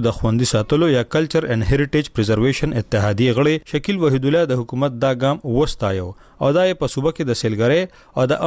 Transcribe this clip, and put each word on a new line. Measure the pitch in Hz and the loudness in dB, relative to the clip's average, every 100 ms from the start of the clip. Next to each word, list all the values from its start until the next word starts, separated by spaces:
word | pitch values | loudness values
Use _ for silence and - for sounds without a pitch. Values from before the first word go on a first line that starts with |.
| 117 | 0
د | |
خوندي | - 113 113 123 | 0 0 0 0
ساتلو | 110 107 147 170 | 0 0 2 2
یا | 127 117 | 2 0
کلچر | 156 156 160 | -2 0 -2
اینډ | - 110 101 | -2 -2 2
هیریټیج | 139 143 151 147 - | 0 2 0 -2 -2
پریزرویشن | 107 107 131 135 151 120 | 0 2 2 0 -2 -4
اتحادیې | - 104 104 101 127 117 | -2 0 0 2 2 2
غړي | 151 156 - | 2 0 -2
شکیل | 147 202 196 | -6 -2 0
وحید | 156 131 135 | 0 2 2
الله | 165 156 | 2 2
د | 127 | -2
حکومت | 117 127 139 117 | -4 -2 -4 0
دا | 135 123 | -2 0
ګام | 135 156 135 120 | 0 -2 -2 0
وستایو | 151 - 101 95 90 | 0 -2 -2 -2 -6
او | - - - 139 160 | -12 -18 -4 0 2
دا | 185 | 2
یې | 180 | 0
په | 135 135 | -4 -2
صوبه | 151 | -2
کې | 160 139 | -2 -2
د | 113 | -2
سیلګرۍ | 113 107 117 165 185 - - - | -2 0 2 2 -2 -8 -8 -2
او | 131 | 0
د | - | 2